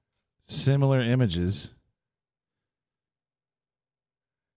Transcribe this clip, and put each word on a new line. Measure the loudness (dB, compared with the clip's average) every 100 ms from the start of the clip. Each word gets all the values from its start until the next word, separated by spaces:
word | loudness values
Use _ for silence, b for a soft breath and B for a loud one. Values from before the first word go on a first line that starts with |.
| _ _ _ _ -10
Similar | -4 -2 2 2 2
images. | 2 2 2 0 -2 -4 -10 -20 _ _ _ _ _ _ _ _ _ _ _ _ _ _ _ _ _ _ _ _ _ _ _ _ _ _ _